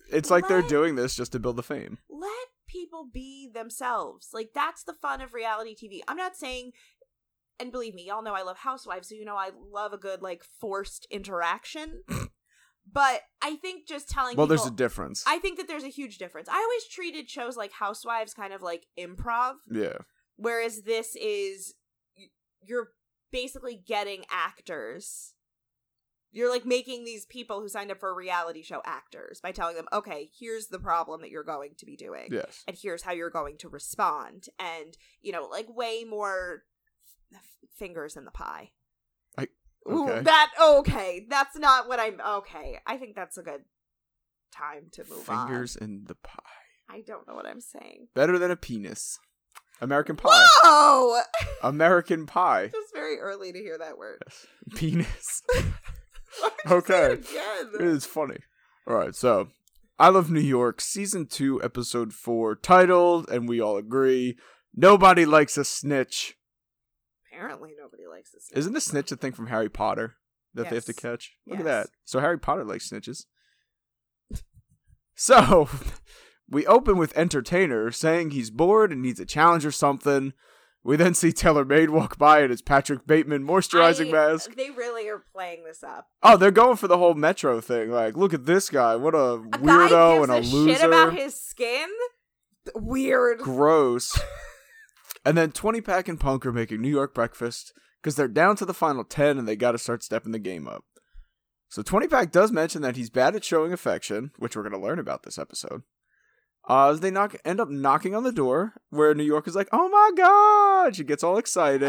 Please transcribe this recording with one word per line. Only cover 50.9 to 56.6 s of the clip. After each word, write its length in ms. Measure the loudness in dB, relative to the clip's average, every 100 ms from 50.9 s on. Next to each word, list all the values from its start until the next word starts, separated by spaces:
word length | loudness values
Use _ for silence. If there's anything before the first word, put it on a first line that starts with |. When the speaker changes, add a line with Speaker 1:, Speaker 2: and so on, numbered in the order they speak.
| 6 4 0 -2 -4
Speaker 2:
<laughs> 220 | -6 -4
Speaker 1:
American 600 | -4 2 4 4 2 -6 -4
Pie. 460 | -2 2 0 -2
Speaker 2:
Just 200 | -8 -12
very 260 | -12 -10 -10
early 340 | -10 -14 -16
to 60 | -16
hear 180 | -14 -14
that 200 | -16 -16
word. 240 | -18 -18 -20
Speaker 1:
Yes. 180 | -20 -20 _ -18 -8
Penis. 680 | -4 -4 -4 -8 -12 -10 -2
Speaker 2:
<laughs> 60 |
Why 960 | -2 -2 -6 -12 -18 -20 -20 -20 -8 -8 -6